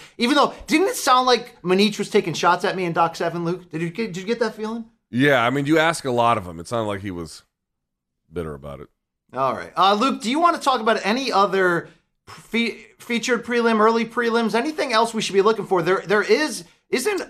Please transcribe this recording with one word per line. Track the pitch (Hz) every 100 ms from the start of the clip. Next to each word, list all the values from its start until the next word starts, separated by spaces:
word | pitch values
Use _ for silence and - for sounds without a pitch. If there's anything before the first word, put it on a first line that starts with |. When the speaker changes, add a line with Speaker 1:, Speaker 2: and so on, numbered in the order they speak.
| - -
Speaker 1:
Even | 240 294
though, | 240 - -
didn't | 311 392
it | -
sound | 277 254 254
like | 240 - -
Manich | 175 185 208 208
was | 196
taking | 208 185
shots | 147 180 180
at | 190 170
me |
and | 175
Doc | 170 165 -
Seven, | 170 170
Luke? | 170 180 -
Did | 160
you | 170
get, | 196 226
did | 170
you | 190
get | 226
that | 220
feeling? | 214 214 226 - _ _
Speaker 2:
Yeah, | 120 143 131
I | 117
mean, | 139 143
you | 156
ask | 160 160
a | 135
lot | 120 117 110
of |
them. | 90 85
It | 85
sounded | 120 107
like | 101
he | 101
was | 87 80 - _ _ _ _ _ _ _ _ _
bitter | 80 80
about | 69 71 69
it. | - _ _ _ _
Speaker 1:
All | 123 135
right. | 104 85 -
Uh, | 190
Luke, | 208 269 -
do | 214
you | 294
want | 339 311
to |
talk | 285 247
about | 220 208 185
any | 247 254
other | 190 196 190 180 170 151 _ _ _ -
fe-, | - - 226 233 - 135 _
featured | - 233 240 233
prelim, | - 240 226 220
early | 220 226
prelims, | 226 247 233 226 220 220
anything | 294 311 277
else | 220 226
we | 220
should | -
be | 190
looking | 202 220 185
for? | 185
There, | 165 185
there | 165 208
is, | 175 247 302 190 165 _ _
isn't | 247 403 370